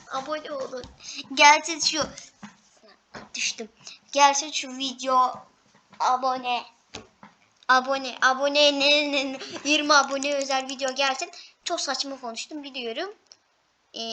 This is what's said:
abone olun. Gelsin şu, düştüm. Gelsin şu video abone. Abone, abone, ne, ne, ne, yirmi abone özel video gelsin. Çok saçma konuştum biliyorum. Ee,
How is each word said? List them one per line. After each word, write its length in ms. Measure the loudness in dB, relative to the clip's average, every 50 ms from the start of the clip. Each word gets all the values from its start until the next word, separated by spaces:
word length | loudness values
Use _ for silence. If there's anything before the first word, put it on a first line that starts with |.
| -14 -10
abone 400 | -8 -8 -6 -6 -8 -8 -8 -8
olun. 320 | -10 -8 -8 -8 -10 -12 -14 -16 -18 -20 -18 -16 -16 -16 -14 -4 2
Gelsin 460 | 6 8 8 8 6 4 -2 -4 -2
şu, 240 | -2 -2 0 -2 -2 -4 -8 -12 -20 -20 -20 _ -20 -20 -20 _ _ _ _ _ _ -20 _ _ _ _ -20 -20 -16 -12 -8
düştüm. 360 | -6 -4 -4 -6 -6 -10 -14 _ _ -20 -20 -20 -20 _ _
Gelsin 400 | 2 4 6 6 4 2 -2 -4
şu 260 | -6 -8 -8 -8 -8 -6
video 760 | -6 -6 -6 -6 -2 0 2 4 2 2 0 -6 -14 -20 _ _ _ _ _ _ _ _ -8 -2
abone. 640 | 0 0 0 2 0 -2 -2 -2 -2 -4 -4 -4 -6 -8 _ _ _ _ -18 -18 -18 -20 _ _ -20 -20 _ _ _ _ _ _ _ 4
Abone, 500 | 4 4 4 2 -2 -2 -4 -6 -4 2
abone, 580 | 2 2 4 2 2 2 4 6 6 6 6 4
ne, 320 | 4 4 4 4 4 2
ne, 220 | 0 -2 -2 -2 -6
ne, 60 | -8 -10 -12 -12 -6 -2
yirmi 300 | 0 0 2 4 4 6
abone 400 | 6 4 4 0 -4 -2 -2 -2
özel 340 | -2 -2 -2 -2 -2 -2 -4
video 260 | -6 -6 -6 -4 -2
gelsin. 360 | 0 0 0 0 -2 -6 -10 -10 -14 -20 -20 _ _ -8
Çok 180 | -6 -4 -4
saçma 400 | -4 -4 -4 -4 -6 -8 -10 -10
konuştum 420 | -10 -10 -10 -10 -10 -10 -12 -12 -12
biliyorum. 520 | -12 -10 -8 -8 -6 -6 -6 -6 -8 -10 -14 _ _ -20 _ _ _ _ _ _ _ _ _ _ _ -14
Ee, 60 | -12 -10 -6